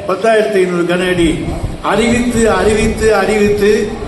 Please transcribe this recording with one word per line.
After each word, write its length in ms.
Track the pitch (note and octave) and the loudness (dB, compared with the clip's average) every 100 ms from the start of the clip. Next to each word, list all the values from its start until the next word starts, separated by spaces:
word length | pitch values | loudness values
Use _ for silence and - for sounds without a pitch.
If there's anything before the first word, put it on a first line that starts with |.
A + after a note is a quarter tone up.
| - | -4
பத்தாயிரத்தி 460 | F#3+ A3 A3 G#3 | -2 2 2 2
ஐந்நூறு 420 | G3+ F3+ F3 E3+ F3 | 0 0 0 -2 -2
கன 140 | F3+ | -2
அடி 260 | F3 E3+ - - - - - | 0 0 -2 -6 -6 -6 -6
அறிவித்து, 720 | D#3 G3+ A#3 A#3+ B3 A3+ A3 | -2 0 2 0 0 0 2
அறிவித்து, 640 | F#3+ G3 A3 - - A3 G3+ | 2 0 2 0 0 2 2
அறிவித்து 720 | F#3 G#3+ G3+ G3+ G3 A3+ A3+ - | 2 2 2 2 2 2 0 -6